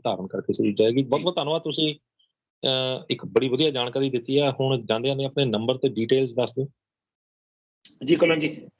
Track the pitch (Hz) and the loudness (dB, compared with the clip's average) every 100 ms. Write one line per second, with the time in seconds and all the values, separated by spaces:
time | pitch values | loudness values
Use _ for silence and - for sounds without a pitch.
0 | - 95 92 98 - - 110 101 110 123 | -4 -4 -4 -6 -4 0 0 2 2 2
1 | 135 139 165 175 151 160 156 147 156 147 | 0 0 0 -2 -2 -4 -4 -2 -2 -4
2 | _ _ _ _ _ _ 127 131 131 127 | _ _ _ _ _ _ -2 0 -2 -4
3 | - 113 110 101 131 127 156 131 123 127 | -6 -6 -2 0 2 2 2 0 -2 -2
4 | 139 123 117 135 143 135 135 131 104 110 | -2 -2 0 2 2 2 0 0 0 -2
5 | 127 135 139 143 135 107 113 127 139 123 | 0 -2 -2 0 0 2 0 0 0 0
6 | 113 131 131 117 117 - 135 - _ _ | 2 2 2 0 -2 -4 -6 -8 _ _
7 | _ _ _ _ _ _ _ _ - - | _ _ _ _ _ _ _ _ -20 -8
8 | 127 160 170 160 156 156 - - | 0 4 4 4 0 -6 -14 -8